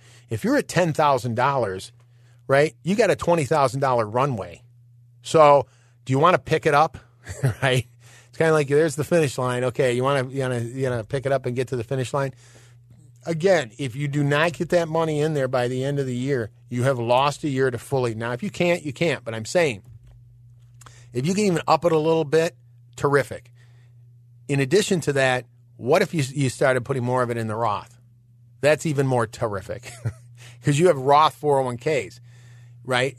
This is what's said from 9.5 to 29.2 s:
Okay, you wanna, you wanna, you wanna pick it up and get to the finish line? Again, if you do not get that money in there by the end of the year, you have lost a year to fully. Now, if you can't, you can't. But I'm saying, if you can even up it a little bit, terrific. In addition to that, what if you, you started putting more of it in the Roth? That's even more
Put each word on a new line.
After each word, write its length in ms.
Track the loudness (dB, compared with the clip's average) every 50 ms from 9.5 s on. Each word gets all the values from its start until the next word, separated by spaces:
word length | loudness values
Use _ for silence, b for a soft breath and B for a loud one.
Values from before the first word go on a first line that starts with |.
| -2 -2 -2
Okay, 300 | -4 -2 0 0 0 0
you 100 | 0 0
wanna, 240 | 0 0 0 -2
you 140 | -4 -4 -6
wanna, 180 | -4 -4 -4 -4
you 300 | -6 -6 -6 -6 -4 -4
wanna 160 | -4 -4 -6
pick 200 | -6 -6 -6 -2
it 60 | -2
up 140 | -2 -2 -2
and 100 | -4 -4
get 140 | -4 -4 -4
to 80 | -4
the 80 | -6 -6
finish 280 | -6 -4 -6 -6 -4 -4
line? 200 | -4 -4 -4 -8 b b b b b b b b b b _ -20 -20 -20 -20 -20 -14 -8
Again, 460 | -6 -4 0 2 2 2 2 0 -4 -8
if 180 | -8 -8 -8 -6
you 140 | -6 -6 -4
do 120 | -2 0
not 300 | 0 2 2 2 0 0
get 160 | -2 -4 -4 0
that 200 | 0 0 0 0
money 320 | -2 -2 -2 0 0 0
in 120 | 0 0 0
there 140 | -2 -2
by 220 | 0 0 0 -2 -2
the 160 | -2 -4 -4
end 120 | -2 -2
of 80 | -2 -4
the 100 | -4 -4
year, 340 | -4 -2 -2 -2 -2 -4 -6 _ _ _
you 160 | -8 -4 -2 0
have 160 | 0 0 0
lost 460 | 0 2 2 2 2 2 0 -2 -6
a 20 |
year 240 | -4 -2 0 0 0
to 60 | -2
fully. 360 | -4 -6 -4 -2 -2 0 -2 -4
Now, 180 | -4 -6 -6 -6
if 100 | -6 -6
you 60 | -6
can't, 340 | -4 -2 0 0 0 -2 -4
you 80 | -8
can't. 320 | -4 -2 -2 -2 -2 -4 -6
But 100 | -8 -8
I'm 120 | -8 -6
saying, 360 | -2 0 0 0 0 -2 -6 -12 -20 -20 -20 -20 -20 -20 -20 -20 -20 -20 -20 -20 -20 -20 -20 -20 -20 -20 -20 -20 B B B B B B
if 120 | -4 -2
you 80 | -2 0
can 120 | 0 2
even 160 | 2 0 0 2
up 200 | 2 2 4 4
it 80 | 2 2
a 40 |
little 280 | 2 2 2 2 0 0
bit, 320 | 0 0 0 0 0 -4 _ _ -20 -20 -20 -20 -20 -10
terrific. 560 | -2 0 2 2 2 2 0 -6 -14 -16 -20 b b b b b b b b b b b -20 -20 -20 -20 -20 -20 -14 -6 -2
In 100 | 0 0
addition 400 | 0 2 2 2 2 2 0 -2
to 120 | 0 0 0
that, 320 | 2 2 2 2 0 -4 _ _ _ _ _ -18
what 240 | -6 0 2 2 2
if 120 | 2 2 -2
you, 80 | -4 -4 -2 -2
you 160 | -2 -2 -2
started 340 | 0 0 2 2 2 0 -2
putting 220 | -4 -4 -4 -2
more 180 | -2 0 0 0
of 60 | -2
it 80 | -2
in 100 | -4 -4
the 80 | -4 -4
Roth? 420 | -2 -2 -2 -2 -4 -6 -12 _ _ _ _ _ _ _ _ _ _ _ _ -8 -2
That's 260 | 2 2 2 2 0
even 220 | -4 -2 -2 0
more 180 | 0 0 0